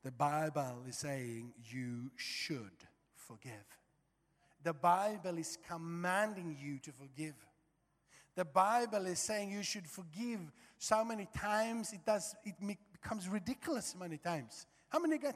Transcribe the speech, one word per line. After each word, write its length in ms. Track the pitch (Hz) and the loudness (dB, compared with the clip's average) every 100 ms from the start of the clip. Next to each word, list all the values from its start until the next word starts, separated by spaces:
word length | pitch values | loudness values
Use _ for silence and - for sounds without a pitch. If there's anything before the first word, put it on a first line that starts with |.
The 80 | 135 | -10
Bible 720 | 123 143 151 156 147 135 123 127 | 2 2 4 2 0 -2 -4 -8
is 80 | 120 | -6
saying 560 | 147 139 123 113 117 - 113 | -4 -2 -4 -6 -8 -14 -10
you 400 | 123 123 120 127 - | -6 -4 -4 -6 -6
should 560 | - - - 143 104 92 - _ _ | -6 -4 -4 -4 -6 -14 -20 _ _
forgive. 520 | - - 113 131 107 101 - _ _ _ _ _ _ _ _ | -20 -18 -14 -12 -12 -16 -20 _ _ _ _ _ _ _ _
The 100 | 147 | -2
Bible 640 | 156 175 180 208 208 180 170 | 4 6 6 4 0 -2 -2
is 220 | 160 - - | -2 -6 -8
commanding 880 | 170 165 170 175 185 214 196 170 143 | -8 -4 -2 2 2 2 0 -6 -6
you 200 | 143 139 | -6 -6
to 140 | 147 | -8
forgive. 420 | 131 139 135 156 143 - _ _ _ _ _ _ - - - | -16 -16 -8 -8 -8 -20 _ _ _ _ _ _ -20 -12 -4
The 100 | 175 | 2
Bible 580 | 165 190 240 233 208 | 6 8 6 4 2
is 140 | 185 175 | 2 0
saying 320 | - 214 202 | 0 0 0
you 120 | 202 | -2
should 240 | 196 214 165 | -2 -4 -6
forgive 640 | - 175 156 240 226 160 - - - | -12 -10 -4 -4 -2 -6 -12 -20 -8
so 260 | - 220 | 2 4
many 240 | 226 226 190 - | 4 -2 -4 -2
times 560 | 208 208 226 233 220 | 2 4 4 0 -4
it 140 | 196 - | -4 2
does, 280 | 214 - - | 2 2 -8
it 120 | 208 196 | -10 -6
me-, 200 | 202 202 - | -6 -6 -8
becomes 380 | - - 220 185 | -14 -6 -4 0
ridiculous 680 | 208 175 269 - 277 - | -2 -2 -4 0 0 0
many 220 | 180 180 151 | -6 -6 -4
times. 480 | 175 165 117 - - _ _ | 0 -2 -2 -12 -18 _ _
How 100 | 311 | 2
many 200 | 339 311 | 4 2
g-, 80 | 285 | 2